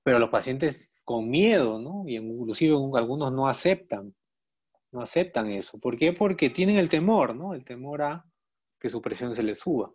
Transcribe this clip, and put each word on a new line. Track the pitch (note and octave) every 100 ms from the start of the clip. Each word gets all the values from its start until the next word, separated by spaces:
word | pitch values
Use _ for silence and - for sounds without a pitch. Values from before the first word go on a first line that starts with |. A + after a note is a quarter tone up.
Pero | - A#2+
los | A2+
pacientes | A2 C3 C3 D#3 C3+ - - -
con | A#2+ A2+
miedo, | C#3+ G#3+ G3+ A#2+ A2
¿no? | B2+ G3+ F3
Y | A2+
inclusive | A2+ A#2 A2+ G#2+ D#3+ D3
un, | C3+ D3+
algunos | A#2 C#3+ C#3
no | C3 C3+
aceptan, | B2+ F3+ F#3 - G#2 G2 _ _ _ _ _ _ _ _
no | B2
aceptan | A#2 E3+ F3 A#2+ G#2+
eso. | G2+ - -
¿Por | B2 A#2
qué? | D#3
Porque | F3 G#3 F#3 C3+
tienen | - F#3 G#3
el | E3
temor, | D#3 F3+ A3 B2+ A#2
¿no? | F#3
El | D#3+
temor | B2+ B2 C3+ D3
a | D3 E3 _ _ _ _ _ _
que | A#2
su | A#2
presión | A2+ G2+ B2
se | A#2
les | A2 G#2
suba. | F#3+ C#3 G2